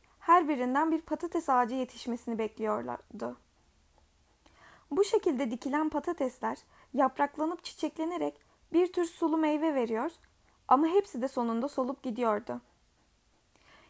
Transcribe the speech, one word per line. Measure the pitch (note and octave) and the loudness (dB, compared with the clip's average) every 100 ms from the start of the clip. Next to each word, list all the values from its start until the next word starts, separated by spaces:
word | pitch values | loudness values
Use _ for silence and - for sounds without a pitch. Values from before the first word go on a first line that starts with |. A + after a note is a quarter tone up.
| _ _ | _ _
her | - F4 D4+ | 4 6 6
birinden | C#4 B3 C4 D#4+ | 0 0 2 2
bir | D#4+ | 0
patates | - D4+ E4+ E4+ D#4 | -2 -6 -4 -4 2
ağacı | B3+ A#3+ | 2 2
yetişmesini | C4 B3 - - A#3+ - A3+ | -2 -6 -6 -8 -6 -6 -4
bekliyorlardı. | A3 - A3 G#3+ A#3+ A#3+ - - B2 B2 _ _ _ _ _ _ _ _ _ _ _ _ - - _ | -4 -4 -4 -4 -4 -10 -12 -10 -10 -10 _ _ _ _ _ _ _ _ _ _ _ _ -20 -20 _
Bu | C#4+ | 0
şekilde | G4+ A4 F#4 B3+ C4+ | 2 4 2 0 -2
dikilen | A#3 C4+ C#4+ D#4 | -4 -2 0 0
patatesler | D4+ D4 E4+ C4 - A3 B3 - _ - | 0 -2 -2 -4 -4 -6 -6 -10 _ -6
yapraklanıp | B3 C4 C4 C#4+ - D#4 F4 | 2 2 2 -2 0 -4 -4
çiçeklenerek | - - G4+ - D#4+ F4 D4 - _ _ _ | -10 -6 -6 -4 -4 -2 -4 -4 _ _ _
bir | D#4+ F4+ | 2 2
tür | F#4 | 2
sulu | E4+ - E4 D#4+ | -2 0 0 2
meyve | D#4 D4+ D#4+ | 2 2 0
veriyor | C#4 A#3 A3+ C#4+ - _ _ _ _ - | 0 0 -2 -4 -6 _ _ _ _ 2
ama | C4 D#4+ | 4 6
hepsi | F#4+ G4+ B3 | 2 0 -2
de | C4 | -4
sonunda | - A#3+ A3+ C#4 | -2 -2 -2 -2
solup | - B3 C4+ | -2 -4 -4
gidiyordu. | B3+ A3+ A#3 G#3 A#3+ B3 - _ _ _ _ _ _ _ _ _ _ - | -6 -2 0 0 -4 -10 -12 _ _ _ _ _ _ _ _ _ _ -20